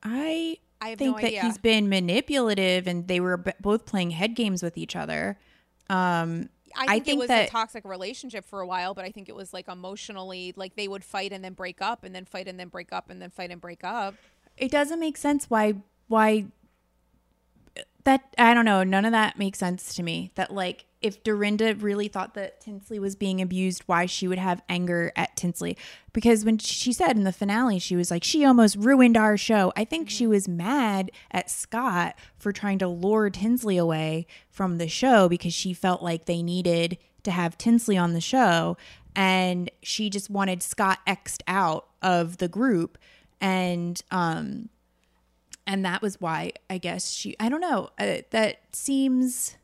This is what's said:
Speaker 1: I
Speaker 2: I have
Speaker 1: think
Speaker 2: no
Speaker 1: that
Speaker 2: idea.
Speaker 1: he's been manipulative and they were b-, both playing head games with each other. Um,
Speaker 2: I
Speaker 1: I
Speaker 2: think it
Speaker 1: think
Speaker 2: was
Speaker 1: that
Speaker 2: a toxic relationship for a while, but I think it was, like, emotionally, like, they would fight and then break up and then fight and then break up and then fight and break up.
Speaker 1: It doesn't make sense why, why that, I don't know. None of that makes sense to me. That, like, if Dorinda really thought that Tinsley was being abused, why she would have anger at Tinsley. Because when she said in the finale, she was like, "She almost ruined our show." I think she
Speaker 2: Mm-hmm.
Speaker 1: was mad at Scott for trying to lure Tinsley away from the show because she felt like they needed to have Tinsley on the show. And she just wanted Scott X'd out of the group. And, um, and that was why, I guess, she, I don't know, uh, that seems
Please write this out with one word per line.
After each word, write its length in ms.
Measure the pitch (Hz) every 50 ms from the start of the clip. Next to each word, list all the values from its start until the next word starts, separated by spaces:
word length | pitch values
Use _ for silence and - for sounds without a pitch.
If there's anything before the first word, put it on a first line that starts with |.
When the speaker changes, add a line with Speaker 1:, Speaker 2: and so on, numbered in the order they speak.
| -
Speaker 1:
I 540 | 214 226 262 294 320 320 330 330 330 330 - _ _ _ _
Speaker 2:
I 100 | - 220
have 80 | 226 214
Speaker 1:
think 200 | 277 269 254 214
Speaker 2:
no 40 |
Speaker 1:
that 60 | 226 233
Speaker 2:
idea. 140 | 220 208 185
Speaker 1:
he's 140 | 233 220 208
been 280 | _ 226 220 214 208 202
manipulative 1000 | 196 190 180 175 175 226 294 - 294 277 247 226 208 196 190 185 180 185 180 185
and 200 | 180 175 170 180
they 120 | 185 180
were 180 | 180 180 180 175
b-, 140 | 180 190 - _
both 260 | 190 202 208 226 -
playing 260 | - - 196 180 170
head 240 | 165 160 185 226 233
games 280 | 226 233 214 190 180 175
with 140 | 170 165 -
each 180 | 165 160 -
other. 420 | 175 160 151 160 151 160 196 202 _ _ _ _ _ _ _ _ _ _ _
Um, 600 | 196 185 180 180 175 170 165 165 165 165 - - _ _ _ _ -
Speaker 2:
I 120 | - 262
Speaker 1:
I 20 | 262
Speaker 2:
think 140 | 202 220
it 40 | 269
Speaker 1:
think 140 | 294 294 285
Speaker 2:
was 80 | 247 240
Speaker 1:
that 220 | 247 226 208 -
Speaker 2:
a 20 |
toxic 320 | - 233 220 226 - 233 202
relationship 600 | 202 190 185 185 190 254 - - 254 220 226 220
for 160 | _ - 202
a 40 | 185
while, 280 | 180 180 185 180 185 196
but 100 | 190 185
I 80 | 185
think 160 | 190 214 196 -
it 80 | -
was, 160 | - 196 180 -
like, 140 | 185 175 -
emotionally, 840 | 180 180 180 185 196 208 - - 214 196 185 190 185 180 180 180 180
like, 200 | - 196 190 _ -
they 100 | 208 196
would 160 | 196 196 190
fight 300 | - - 202 190 202 196
and 100 | 190 190
then 80 | 185
break 300 | 190 _ 190 180 175 _
up 240 | 190 202 233 233 -
and 100 | 190 185
then 80 | 180 185
fight 240 | - _ 185 185 185
and 100 | 185 180
then 120 | 180 175
break 240 | _ 180 180 _ -
up 160 | 185 180 _
and 120 | 180 185
then 80 | 180 180
fight 220 | - - 185 175
and 80 | 175 175
break 240 | 170 175 170 - -
up. 320 | 180 208 240 208 196 196 - _ _ _ _ _ _ _ -
Speaker 1:
It 140 | 254 262
doesn't 280 | 302 294 285 285 320 339
make 180 | 330 311 285 -
sense 320 | - 285 294 285 - -
why, 240 | 240 220 214 214 214 196 202 _ _ _ _ _
why 380 | 226 220 214 214 214 220 202 - - _ _ _ _ _ _ _ _ _ _ _ _ _ _ _ _ _ _ _ _ _ _ _ _ - - _ _ _ _
that, 280 | 269 269 269 - _ - -
I 160 | 240 226 233
don't 120 | 240 233
know. 180 | 226 202 190 190
None 220 | 190 190 190 196
of 60 | 226
that 260 | 233 226 214 208 - -
makes 220 | 202 196 190 -
sense 340 | - 180 180 180 - - -
to 60 | -
me. 300 | 175 170 165 165 175 185 _
That, 160 | - 185 -
like, 340 | - 196 185 180 180 - - _ _ _ -
if 200 | 220 202 - _
Dorinda 500 | 220 214 208 202 208 208 208 220 226 214
really 320 | 202 208 208 202 202 208 208
thought 260 | - 196 185 - _
that 260 | 208 196 - - _
Tinsley 380 | - - 208 196 202 - 226 208
was 160 | 196 196 196
being 260 | 196 202 190 190 185
abused, 420 | 185 180 180 185 185 185 180 - - -
why 180 | 185 170 175
she 220 | 185 - - - 180
would 100 | 185 185
have 240 | 185 190 175 175 - -
anger 420 | 180 180 180 175 175 170 170 165 -
at 200 | - 175 - _
Tinsley. 400 | - - 175 170 - 175 170 180 - - - - - _ - _
Because 300 | 226 214 233 233 220 214
when 120 | 220 220 214
she 340 | - - - - - 247 240
said 220 | - 381 330 262
in 80 | 220 196
the 80 | 190
finale, 480 | 180 - 208 202 202 220 254 254 208 180
she 160 | - - 185
was 160 | 175 175 170
like, 120 | 185 175 -
"She 220 | - - 311 294
almost 300 | 277 262 240 226 208 185
ruined 420 | 202 202 233 277 269 254 240 233 226
our 180 | 214 214 214
show." 380 | 202 - - 226 208 190 180 -
I 80 | - 214
think 280 | 226 - 320 330 202
she 140 | - - 247
Speaker 2:
Mm-hmm. 40 | 226
Speaker 1:
was 160 | 214 202 190 202
mad 640 | 175 170 170 202 262 294 254 220 202 190 190 190 - - - _
at 180 | - 180 180 -
Scott 640 | - - - - - 226 247 262 190 175 175 - - - - - _ _
for 140 | - 208
trying 260 | 196 - - 208 196 190
to 80 | 190 180
lure 440 | 175 170 170 196 214 220 214 202
Tinsley 460 | 190 180 190 220 240 247 233 214 196 175
away 500 | 170 165 160 156 160 156 156 160 170 _ - - _ _
from 280 | _ - 196 185 175 170
the 100 | 170 160
show 400 | - - - 262 254 220 190 175
because 260 | 175 175 - 170 170
she 180 | - - 185 180
felt 300 | - - 190 180 175 -
like 220 | 175 165 165 -
they 180 | - 175 170 170
needed 560 | 170 175 180 180 175 170 170 170 170 180 - _ _ _ _ _
to 80 | -
have 260 | 180 180 175 170 170 _
Tinsley 400 | - 226 233 233 233 - 208 185
on 160 | 175 170 170
the 80 | 170
show. 560 | 165 - - 262 254 202 170 165 165 170 175 - - - - - - - -
And 560 | 196 196 190 185 185 185 180 180 180 180 - _ _
she 260 | - - - - 220 214
just 200 | 196 202 196 -
wanted 320 | 202 202 196 190 185 180
Scott 380 | - - - - 214 190 190 - _ -
X'd 340 | 196 - _ - - - - -
out 400 | 185 196 196 170 156 156 - _ _ _ -
of 340 | 185 180 175 170 165 175 -
the 100 | 185 175
group. 520 | 175 190 233 262 233 175 165 - _ - _ - - _ _ _ _ _
And, 600 | - 196 190 185 185 180 180 175 175 175 175 - - _
um, 580 | - 185 175 165 160 165 - - 69 - - - _ _ _ _ _ _ _ _ _ _ _ _ _ _ _ _ - - _ -
and 140 | 196 196 190
that 160 | 185 175 202
was 180 | - 208 190 -
why, 320 | 185 170 160 160 160 - - - _ _
I 80 | 185 185
guess, 340 | - 175 170 180 - -
she, 220 | - - - 208 - -
I 80 | 214 233
don't 140 | 269 311
know, 300 | 359 349 285 208 - - _ -
uh, 200 | 202 202 190 180 - _
that 280 | - 220 220 208 - - _ _ -
seems 800 | - - - 277 269 269 269 254 254 254 254 247 - - - - _